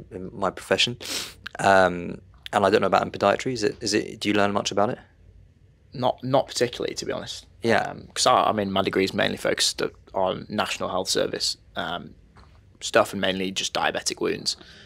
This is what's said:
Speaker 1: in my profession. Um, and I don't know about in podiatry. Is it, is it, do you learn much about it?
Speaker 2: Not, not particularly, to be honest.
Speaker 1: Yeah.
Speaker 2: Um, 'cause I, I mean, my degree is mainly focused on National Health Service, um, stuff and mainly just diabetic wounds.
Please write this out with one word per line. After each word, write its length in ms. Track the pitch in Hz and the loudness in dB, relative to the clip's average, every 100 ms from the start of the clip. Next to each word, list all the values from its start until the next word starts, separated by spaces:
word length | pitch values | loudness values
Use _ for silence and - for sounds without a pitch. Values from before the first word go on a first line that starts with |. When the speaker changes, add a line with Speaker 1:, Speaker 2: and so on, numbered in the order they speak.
| - | -16
Speaker 1:
in 180 | 101 92 | -14 -12
my 160 | 98 95 | -4 -4
profession. 480 | - - 95 - 120 - - - - - - | -4 -2 0 0 -2 -8 -8 -8 -14 -16 0
Um, 600 | 101 98 92 87 87 90 - - - | 6 6 6 2 -6 -10 -14 -20 -4
and 120 | 104 98 | 2 4
I 40 | |
don't 120 | 104 | 6
know 60 | 98 | 4
about 160 | 95 | 2
in 80 | - | 2
podiatry. 400 | - 101 101 131 | 2 2 2 0
Is 100 | 123 | -2
it, 140 | 104 - | -2 -2
is 120 | 110 | -2
it, 260 | 104 - - | 0 -2 -6
do 100 | 101 | 0
you 60 | 104 | 2
learn 180 | 101 | 2
much 180 | 101 - | 0 -2
about 180 | 101 104 | 0 0
it? 100 | 131 - _ - - - _ _ _ _ | -2 -10 _ -20 -20 -20 _ _ _ _
Speaker 2:
Not, 300 | - 123 - | -4 -2 -2
not 240 | 127 135 - | 0 0 0
particularly, 480 | - 120 - - - | -2 -2 -2 -6 -6
to 100 | - | -6
be 60 | |
honest. 340 | - 87 - - - | -6 -8 -14 -16 -4
Speaker 1:
Yeah. 200 | 117 101 | 2 2
Speaker 2:
Um, 240 | - - - | 2 -6 -12
'cause 120 | - - | 0 4
I, 200 | 117 - | 4 4
I 60 | |
mean, 200 | 107 98 | 2 0
my 100 | 95 | 2
degree 220 | 95 92 | 2 2
is 100 | 95 | 0
mainly 240 | 95 101 95 | 2 -2 0
focused 440 | - - - - - - - | -2 0 0 0 -6 -6 -8
on 320 | 95 92 95 - | -2 -2 -2 -6
National 400 | 104 95 - 92 | -4 -4 -4 -4
Health 180 | 92 95 | -4 -2
Service, 480 | 98 95 - - - - - | -2 -2 -2 -4 -6 -10 -10
um, 400 | 87 87 - - _ - - - _ _ | -6 -8 -10 -20 _ -20 -20 -20 _ _
stuff 300 | - 117 101 | 0 2 2
and 80 | 104 | 0
mainly 300 | 95 95 95 | -2 -2 -2
just 220 | 95 87 | -4 -4
diabetic 460 | 82 78 - - - | -2 -2 -2 -6 -4
wounds. 380 | 90 85 - - - - | -4 -2 -4 -8 -12 -20